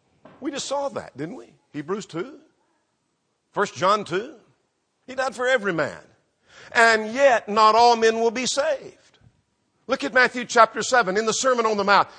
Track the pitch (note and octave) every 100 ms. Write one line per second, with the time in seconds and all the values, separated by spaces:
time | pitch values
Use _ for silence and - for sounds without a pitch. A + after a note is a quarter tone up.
0 | _ _ - - C4+ C4+ - C#4 C#4 G#3
1 | D#2 B2 D#3+ C3 - _ _ D3 D3+ G#3
2 | - D#3+ B3+ D4+ _ _ _ _ _ _
3 | _ _ _ _ _ F3 G3+ A#2+ F3+ G#3+
4 | F#3 F3+ B3+ B3 _ _ _ _ _ _
5 | - C4 C4 G#3+ B3 B3+ G3 D#3+ C3 D#2+
6 | - _ _ _ _ - - - A3+ A3
7 | G#3+ B3 C#4 A3+ - G#3+ G#3+ A3 A#3+ A3+
8 | A3+ A3+ A#3 A3+ B3 C#4 D#4 C4+ E3 -
9 | _ _ _ _ _ _ _ _ - C4+
10 | C#4 B3 A#3+ B3 A#3+ A#3+ A3 A#3+ - B3
11 | F#3 G3 A3 G#3 C4 B3 A3 G#3 G3 G3
12 | -